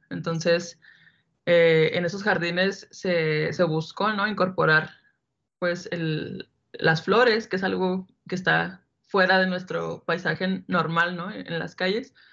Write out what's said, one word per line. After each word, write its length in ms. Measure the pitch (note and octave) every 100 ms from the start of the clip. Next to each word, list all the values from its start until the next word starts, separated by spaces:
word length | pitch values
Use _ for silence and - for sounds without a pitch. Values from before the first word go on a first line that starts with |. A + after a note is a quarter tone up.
| -
Entonces, 720 | F3 E3+ E3 E3+ E3+ F#3 - - _ _ _ _ _ -
eh, 460 | E3+ E3 D#3+ D#3
en 120 | F3 F3
esos 180 | G3
jardines 640 | G#3 F#3 E3+ F3 F#3+ F#3+ -
se, 600 | - - F3 D#3 D3+ D#3+
se 120 | D#3
buscó, 480 | E3+ D#3 D#3+ - G3+
¿no?, 140 | G#3+ G#3
incorporar, 640 | G3 F#3 F#3 D#3 D#3 D#3 - _ _ _ _ _ _
pues, 280 | F3 F3+ -
el, 580 | E3+ D#3+ D#3 - F#3+ - _ _
las 300 | - D#3+ D#3+
flores, 440 | - G#3 B3 A3 A3+
que 80 | F#3+
es 80 |
algo 440 | F#3+ F#3 F#3 F#3+ F#3 _ -
que 80 | F#3
está 480 | F3+ D#3+ E3+ F#3 _ _ _
fuera 320 | G3+ F#3 F#3+
de 80 | F#3
nuestro 560 | F3+ F#3 E3 E3 D#3+ -
paisaje 580 | E3+ F3 D#3+ F#3 F#3+ -
normal, 480 | F3+ D#3+ E3 F3 F3
¿no?, 160 | F3+
en, 160 | F3+ F3+
en 120 | E3
las 160 | F3+ -
calles. 380 | F#3 G#3+ C4 _ _